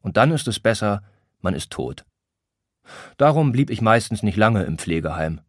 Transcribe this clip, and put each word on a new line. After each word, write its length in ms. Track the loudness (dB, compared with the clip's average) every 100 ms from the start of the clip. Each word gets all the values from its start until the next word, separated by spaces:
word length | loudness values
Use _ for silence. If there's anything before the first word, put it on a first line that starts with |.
Und 160 | -2 2
dann 160 | 2
ist 160 | 2 -4
es 120 | -2
besser, 420 | -2 0 -2 -2 -8 _ _ _
man 140 | -6
ist 160 | -6 -8
tot. 340 | -8 -10 -10 _ _ _ _ _ _ _ _ _ -20 -20 _
Darum 360 | 2 4 2
blieb 180 | 2 -2
ich 100 | 0
meistens 420 | 2 2 2 -4
nicht 140 | -2 2
lange 280 | 2 2
im 120 | -2 -6
Pflegeheim. 640 | -4 -4 -4 -4 -4 -6